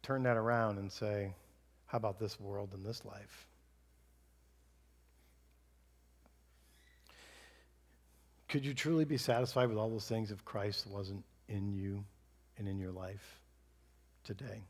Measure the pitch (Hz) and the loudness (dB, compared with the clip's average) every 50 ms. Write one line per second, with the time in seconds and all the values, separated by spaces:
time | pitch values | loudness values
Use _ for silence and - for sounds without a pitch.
0 | - - 135 135 127 127 120 113 110 117 120 117 113 110 104 98 98 98 - - | 0 0 0 4 6 6 6 6 6 4 4 6 4 4 2 0 -4 -6 -4 -4
1 | 113 107 104 104 101 98 95 - - - - - _ - - - _ - - 120 | -2 0 0 0 0 -2 -4 -8 -16 -20 -20 -20 _ -20 -20 -20 _ -4 -2 0
2 | 110 107 95 92 110 101 - - 101 101 101 101 101 98 95 95 95 104 117 - | 0 0 -2 -2 -4 -4 -4 -6 -8 -8 -6 -6 -6 -6 -8 -8 -8 -8 -8 -8
3 | - - 98 101 104 104 - - - - - _ _ _ _ _ _ _ _ _ | -10 -14 -14 -14 -16 -16 -18 -20 -20 -20 -20 _ _ _ _ _ _ _ _ _
4 | - _ _ _ _ _ _ _ _ _ _ _ _ _ _ _ _ _ _ _ | -20 _ _ _ _ _ _ _ _ _ _ _ _ _ _ _ _ _ _ _
5 | _ _ _ - _ - - - - - _ _ _ _ _ _ _ _ _ _ | _ _ _ -20 _ -20 -20 -20 -20 -20 _ _ _ _ _ _ _ _ _ _
6 | _ _ _ _ _ - _ _ _ _ _ _ - - - - - - - - | _ _ _ _ _ -20 _ _ _ _ _ _ -20 -20 -20 -20 -20 -20 -20 -20
7 | _ - - - - - - - - - - - - - - _ - _ - - | _ -20 -20 -20 -20 -20 -20 -20 -20 -20 -20 -20 -20 -20 -20 _ -20 _ -20 -20
8 | _ _ - - - - - - - - - 147 135 139 139 127 - 156 165 160 | _ _ -20 -20 -20 -20 -20 -20 -10 0 0 2 2 2 -2 0 2 4 4 4
9 | 156 147 151 127 - - 120 117 127 127 - 131 127 120 110 107 110 113 113 110 | 4 4 4 0 4 4 4 4 4 4 4 4 4 6 4 2 2 2 0 -2
10 | 101 - 123 113 110 104 107 95 - - - 107 101 104 98 - 104 101 98 101 | -2 0 0 0 0 -2 -4 -8 -10 -6 -4 -2 -2 0 -2 -2 -6 -6 -6 -6
11 | 98 95 98 98 - - - - - - 110 101 98 101 101 98 95 98 98 101 | -6 -4 -6 -8 -10 -12 -20 -20 -10 -4 -2 -2 0 0 0 -2 -2 -2 -4 -4
12 | 101 101 - - - _ _ _ _ _ _ - 104 98 98 98 95 92 92 92 | -6 -10 -14 -20 -20 _ _ _ _ _ _ -6 -4 -4 -2 -2 -4 -4 -6 -6
13 | 92 92 101 101 - - - - - _ _ _ _ _ _ _ _ _ _ _ | -8 -8 -10 -10 -14 -16 -20 -20 -20 _ _ _ _ _ _ _ _ _ _ _
14 | _ _ _ _ _ - 101 - 135 120 101 110 98 - | _ _ _ _ _ -10 -8 -8 -6 -8 -8 -10 -12 -16